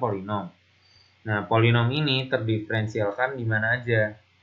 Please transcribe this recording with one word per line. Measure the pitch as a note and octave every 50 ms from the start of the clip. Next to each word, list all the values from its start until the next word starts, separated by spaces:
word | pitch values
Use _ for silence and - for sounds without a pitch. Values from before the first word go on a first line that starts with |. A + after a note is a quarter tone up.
| C3
polinom. | A2 G2 F#2+ F#2+ G#2 G#2 G2+ F2+ F2 - _ _ _ _ _ _ _ _ _ _ _ _ _ -
Nah, | A2 G#2+ G#2 G2+
polinom | - A2+ A2+ A#2 A#2 A#2 A#2+ A#2
ini | A#2+ C3+ D3+ D3+ C#3 C3 C3 C3
terdiferensialkan | - C3+ A#2+ A2 A2+ A2 G#2+ - - A2+ A2 G#2+ G#2+ - A2+ G#2 G2+ - B2 B2+ C3 C#3 B2
di | A#2
mana | A2+ A2 G#2+ A2 A2+ B2 B2
aja? | A#2+ A#2+ A#2 A2 G#2+ G#2+ G#2+ - _ _ _ _